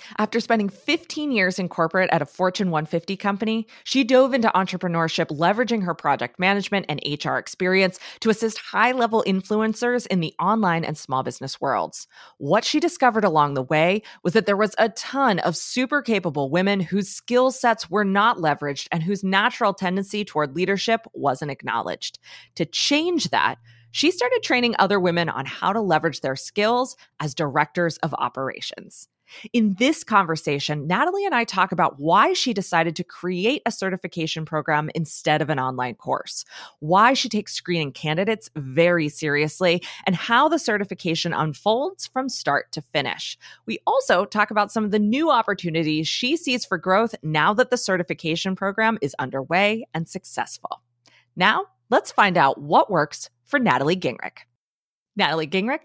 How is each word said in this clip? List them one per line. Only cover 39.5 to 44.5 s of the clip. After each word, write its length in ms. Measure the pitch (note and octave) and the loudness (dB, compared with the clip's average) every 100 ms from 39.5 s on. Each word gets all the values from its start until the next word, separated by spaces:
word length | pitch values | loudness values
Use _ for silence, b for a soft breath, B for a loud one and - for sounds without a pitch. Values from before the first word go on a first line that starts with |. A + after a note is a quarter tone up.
| - F3+ F3 B B - | 0 2 0 B B -2
and 80 | |
how 340 | E3+ - A#3 D4+ | -2 2 4 4
the 120 | D#4+ | 2
certification 720 | - G#3 G3+ F3 F3 D#3+ E3+ | 0 -2 -4 -6 -4 -2 -2
unfolds 720 | G2 D#3 C#3+ G#3 A#3 E4 G4 - | -2 -2 -2 0 0 -2 -6 -8
from 220 | C4 C4+ | -4 -4
start 420 | - D3 C#3+ - | -4 0 0 -2
to 120 | D#3 | -12
finish. 540 | - D3+ C3+ - - - B B - | -6 -4 -2 -6 -10 -12 B B -10
We 140 | - - | -6 0
also 360 | B4+ B4+ F#3 | 0 4 2
talk 280 | G3+ G#3 G#3 | 2 0 0